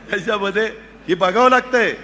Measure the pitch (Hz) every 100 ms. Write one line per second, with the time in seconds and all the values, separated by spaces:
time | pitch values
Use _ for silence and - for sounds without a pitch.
0 | - 202 214 208 196 196 220 - - -
1 | - 175 185 202 254 254 247 247 196 113